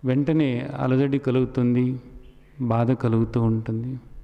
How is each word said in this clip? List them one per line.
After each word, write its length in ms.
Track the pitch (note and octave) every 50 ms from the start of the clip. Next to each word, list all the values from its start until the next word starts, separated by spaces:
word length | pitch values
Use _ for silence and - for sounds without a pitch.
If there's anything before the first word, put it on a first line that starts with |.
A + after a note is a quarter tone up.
| -
వెంటనే 540 | B2+ B2+ C3+ D3 C#3 D#3+ D#3 D3+ C#3 B2 A#2+
అలజడి 600 | C3 - C#3 C3+ C3+ B2+ B2+ C3 C#3 C#3 C3+ C#3
కలుగుతుంది, 800 | - - B2 B2+ B2+ B2 - - B2 A#2+ B2 B2 B2+ B2+ C3 B2+ - - - - - - - - - - - -
బాధ 300 | B2+ A#2+ A2+ A2+ A#2+ A#2
కలుగుతూ 500 | C3 A#2+ - A#2+ A2 A2+ A#2 A2+ A2+ B2
ఉంటుంది. 580 | A#2 A2+ A2+ A2 A2 A#2 A2+ A2+ A#2 B2 C3 B2+ - - - -